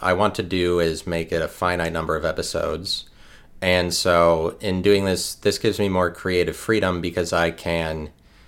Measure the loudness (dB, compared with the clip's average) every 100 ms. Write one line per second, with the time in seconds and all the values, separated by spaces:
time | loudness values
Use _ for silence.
0 | 0 2 0 -2 -4 0 2 2 0 -2
1 | -4 -4 -2 -4 -4 -2 -2 0 -2 -4
2 | -2 -2 -2 -4 -4 -4 -4 -4 -6 -8
3 | -10 -20 -20 -20 -20 -4 2 2 2 0
4 | 2 4 6 4 0 -4 -4 0 4 4
5 | 4 0 -4 -2 -2 0 0 0 0 2
6 | 0 -2 0 2 0 -2 0 2 2 0
7 | -2 -2 0 2 0 -2 -4 -2 -2 -4
8 | -8 -14 _ -20